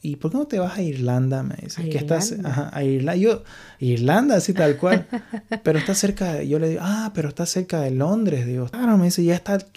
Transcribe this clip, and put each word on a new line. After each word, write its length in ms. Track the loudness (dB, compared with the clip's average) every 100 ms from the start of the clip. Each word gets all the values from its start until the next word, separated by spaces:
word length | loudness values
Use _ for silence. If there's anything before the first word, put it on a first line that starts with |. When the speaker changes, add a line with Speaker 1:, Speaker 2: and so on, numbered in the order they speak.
Speaker 1:
"¿Y 140 | -10 -6
por 120 | -4
qué 60 | -2
no 80 | -2
te 140 | -2
vas 180 | -2 -2
a 40 |
Irlanda?", 580 | -4 -2 0 2 0 0
me 140 | -4 -8
dice, 260 | -10 -8
Speaker 2:
¿A 80 | -4
Speaker 1:
que 80 | -4
estás, 340 | 0 0 0
Speaker 2:
Irlanda? 180 | -4 -4
Speaker 1:
ajá, 180 | -4 -4 -2
a 60 |
Irla-, 320 | 0 0 0 2
yo, 280 | 2 2 -4 -20 -20 -4
Irlanda, 560 | 0 2 4 4 4 4
así 180 | 2
tal 220 | 2 2 2
cual. 300 | 2 2 0
Speaker 2:
<laughs> 540 | -8 -8 -12 -8 -4
Speaker 1:
Pero 160 | 0 0
está 160 | 0 0
cerca 380 | 0 -2 -2
de, 140 | -2 -2
yo 120 | 0
le 100 | 0
digo, 120 | -2
"Ah, 280 | -2 -2 -2 -4
pero 140 | -4
está 160 | -4 -4
cerca 360 | -4 -2 -2
de 100 | 0
Londres", 540 | 0 0 2 0 0 -2
digo. 220 | -4 -4
"Claro", 300 | -2 4 6
me 80 | 4
dice, 180 | 4
"ya 120 | 2 2
está, 220 | 0 -2 -4